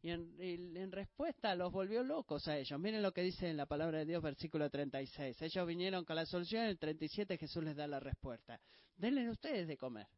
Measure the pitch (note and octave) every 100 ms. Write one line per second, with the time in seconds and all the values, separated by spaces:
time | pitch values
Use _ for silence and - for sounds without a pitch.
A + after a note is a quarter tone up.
0 | E3 E3+ E3+ E3+ F3+ F3 F3+ E3+ F#3+ F#3
1 | G3 - D#4+ - A3 F3+ F3+ F#3 F#3+ A3
2 | C4 D#4 - D3 - D3+ C3 C#3+ F#3+ A3
3 | G3+ F3+ F3+ F3+ F3+ D#3 C#3+ D3 E3 D#3
4 | D#3 E3+ D#3 C3+ D#3+ D#3 D3 C#3 C#3+ C3+
5 | C3+ - C#3 A#2+ D#3+ F#3 F3 E3+ F#3 F#3
6 | E3 D#3+ D#3+ F3+ F3 A3 A3+ F#3 D#3 D#3
7 | D#3 - G#3 F3 G3+ F3 D#3 D3 D3 C#3+
8 | C3+ B2+ C3+ A#2 - A#2 _ - - -
9 | G3+ C#4 A#3 - - B3 E3 D3 C3 A2+
10 | -